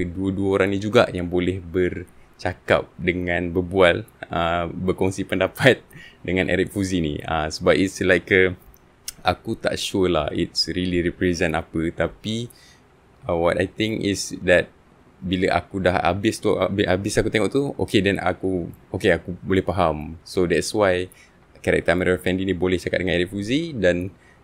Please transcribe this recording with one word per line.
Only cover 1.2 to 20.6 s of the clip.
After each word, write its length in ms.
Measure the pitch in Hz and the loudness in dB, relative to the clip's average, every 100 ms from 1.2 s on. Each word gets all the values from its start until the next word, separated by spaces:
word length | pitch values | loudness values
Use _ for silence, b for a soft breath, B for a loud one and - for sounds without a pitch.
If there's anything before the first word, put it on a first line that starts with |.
| 90 | -2
boleh 320 | 90 90 95 | 0 0 -2
bercakap 1300 | 87 90 90 85 85 - - - 90 87 - 90 - - | -4 -2 -2 -4 -12 -20 -20 -8 -8 -6 0 0 0 -4
dengan 540 | 90 87 90 87 87 | -2 -2 -2 -2 -2
berbual, 560 | 87 87 95 87 87 110 - - | -2 -2 4 4 4 -4 -16 -6
uh, 400 | 85 85 87 85 | -2 0 0 -4
berkongsi 560 | - 92 87 95 95 95 | -2 -2 0 -2 -2 -4
pendapat 560 | 95 95 - 139 110 - - | 0 -2 4 4 4 0 -20
<laughs> 240 | - - - | -20 -10 -2
dengan 200 | 92 90 | 0 2
Arif 220 | 90 90 | 0 0
Huzi 320 | 101 95 92 | -2 -2 0
ni. 120 | 78 73 | 0 -4
Uh, 320 | - 80 78 | -4 -2 -2
sebab 240 | - 87 | 0 2
it's 240 | 76 95 - | 4 2 0
like 320 | 92 90 - | 2 2 4
a, 240 | 98 92 90 - - _ _ - - - | 4 4 0 -14 -20 _ _ -18 -4 -2
aku 320 | 90 - 113 | -2 -6 -4
tak 160 | - | -2
sure 320 | 92 - 101 90 | -2 -2 0 2
lah 240 | 85 76 | 2 0
it's 400 | - 87 - 95 | -2 -2 -2 -2
really 320 | 87 90 87 | -2 -2 0
represent 560 | 85 - 92 85 87 80 | -2 0 0 0 0 -2
apa, 320 | - 82 82 | -4 -4 -4
tapi, 560 | - 82 - 107 113 120 B B B B _ _ _ - | -2 -4 -4 -6 -6 -8 B B B B _ _ _ -4
uh, 80 | |
what 240 | 85 85 - | 0 2 2
I 80 | 95 | 0
think 400 | - 110 110 101 | -2 -2 0 -2
is 320 | 92 - - 90 | -2 -6 -4 4
that 240 | 87 80 _ _ _ _ _ | 4 4 _ _ _ _ _
bila 320 | 90 92 92 | -4 0 2
aku 240 | 95 - 98 | 0 -2 -2
dah 240 | 92 92 | 0 2
habis 400 | 85 95 107 104 | 0 0 -2 0
tu, 160 | 107 92 | 0 0
habis, 240 | 92 98 | 0 0
habis 300 | 92 92 101 | 0 0 0
aku 160 | 120 104 | 0 0
tengok 200 | 110 98 | 0 0
tu, 80 | 135 139 - | 0 -2 -4
okay, 240 | - 110 | 0 2
then 160 | 98 98 | 2 0
aku, 480 | 87 92 95 92 87 - - | -2 -4 -4 -4 -6 -12 -10
okay, 240 | 98 104 | -2 2
aku 240 | 85 90 90 | 2 -2 -10
boleh 240 | - 95 | -2 0
faham. 560 | 95 92 85 76 76 82 - | 0 0 0 0 -8 -14 -4
So 240 | - 87 | 0 2
that's 240 | 80 | 0